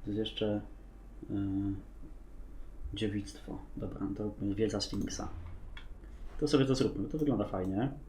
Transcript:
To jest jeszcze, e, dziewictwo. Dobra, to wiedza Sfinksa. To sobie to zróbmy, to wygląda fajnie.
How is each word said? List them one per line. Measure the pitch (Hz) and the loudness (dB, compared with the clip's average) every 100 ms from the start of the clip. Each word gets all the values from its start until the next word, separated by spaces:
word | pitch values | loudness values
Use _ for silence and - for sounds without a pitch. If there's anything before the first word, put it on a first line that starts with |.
To | - | 0
jest | 104 | 0
jeszcze, | 113 - 107 104 - - - - - - - | 0 0 2 2 -2 -12 -14 -16 -14 -12 -4
e, | 101 98 98 101 101 - - - - - - - - - - - | 0 2 2 2 0 -4 -12 -12 -12 -12 -12 -10 -10 -10 -6 -6
dziewictwo. | - 110 101 101 - - - - - | 0 0 0 -4 -8 -8 -8 -8 -6
Dobra, | 101 - 98 101 | -4 -2 -4 -2
to | 107 - | -2 0
wiedza | 101 98 110 104 | 0 4 4 4
Sfinksa. | - 101 98 - - - - - - - - - - - - - | 0 0 -2 -2 -4 -4 -8 -8 -8 -10 -10 -10 -12 -10 -8 0
To | 147 | 6
sobie | 147 131 | 8 8
to | 131 | 8
zróbmy, | 107 - 98 | 6 4 -2
to | 156 | 2
wygląda | 147 113 104 | 4 4 2
fajnie. | 98 92 95 135 - | 2 2 2 2 0